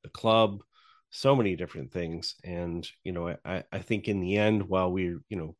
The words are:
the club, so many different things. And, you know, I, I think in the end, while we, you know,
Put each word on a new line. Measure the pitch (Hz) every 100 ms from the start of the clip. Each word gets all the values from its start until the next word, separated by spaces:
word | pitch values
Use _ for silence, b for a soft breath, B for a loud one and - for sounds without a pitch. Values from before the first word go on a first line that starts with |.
the | -
club, | - 113 113 110 101 - b b b b -
so | 135 139
many | 104 85
different | 87 80 65
things. | 90 85 82 - -
And, | 90 87 87 85 85 -
you | 92
know, | 87 85 85 -
I, | 92 -
I | 95
think | - 107 98
in | 101
the | 90 101
end, | 107 107
while | 95 92 92
we, | 92
you | 90 85 - 101
know, | 80 -